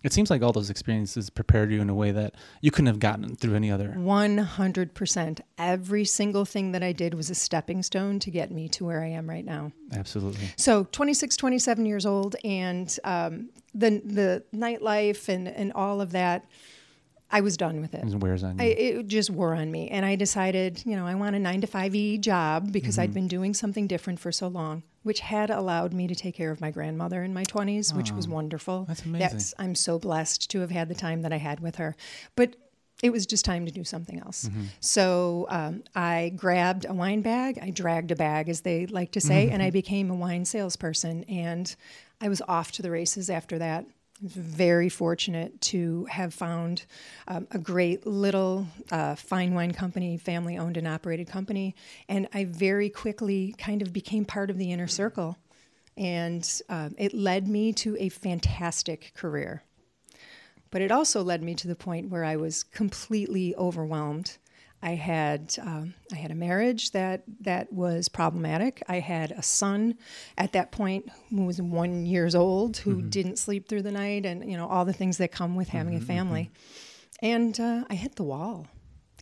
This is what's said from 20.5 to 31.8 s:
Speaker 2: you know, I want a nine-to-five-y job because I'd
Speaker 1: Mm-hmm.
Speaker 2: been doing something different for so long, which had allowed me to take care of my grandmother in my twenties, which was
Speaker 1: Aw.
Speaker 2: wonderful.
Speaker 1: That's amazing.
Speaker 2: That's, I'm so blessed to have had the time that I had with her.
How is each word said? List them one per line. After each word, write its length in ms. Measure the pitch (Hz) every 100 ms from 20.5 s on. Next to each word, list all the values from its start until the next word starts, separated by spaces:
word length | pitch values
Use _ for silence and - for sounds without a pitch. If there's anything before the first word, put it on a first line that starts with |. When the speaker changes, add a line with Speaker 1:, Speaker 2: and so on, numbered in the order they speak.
| 185 185 175
Speaker 2:
you 120 | 240 202
know, 100 | 175
I 80 |
want 200 | 190 202 202
a 20 |
nine-to-five-y 800 | 185 190 208 196 190 202 208 214
job 500 | 214 180 156 156 202
because 260 | 196 123 104
I'd 60 | 180
Speaker 1:
Mm-hmm. 40 |
Speaker 2:
been 140 | 190 185
doing 260 | 180 190
something 320 | 202 208 208 202
different 340 | 175 - 175
for 100 | 175
so 180 | - 180
long, 340 | 180 156 160 - _
which 160 | 214 208
had 280 | - 214 214
allowed 460 | 202 185 170 175
me 120 | 180 180
to 80 |
take 200 | 175 185
care 160 | - 160
of 100 | 156
my 100 | 156
grandmother 520 | 156 156 160 170 180
in 100 | 185
my 120 | 185
twenties, 500 | 190 208 202 208 202
which 180 | - 110
was 140 | 196 170
Speaker 1:
Aw. 40 |
Speaker 2:
wonderful. 540 | 156 156 156 - 185
Speaker 1:
That's 220 | 185 165 165
amazing. 140 | 170 185 107
Speaker 2:
That's, 160 | - -
I'm 160 | 190
so 240 | 180 - 165
blessed 520 | 185 160 160 - -
to 100 | 196
have 100 | 175
had 200 | 175 165
the 40 |
time 280 | 180 170 165
that 100 | 165
I 60 | 156
had 220 | 147 147
with 160 | 165
her. 200 | -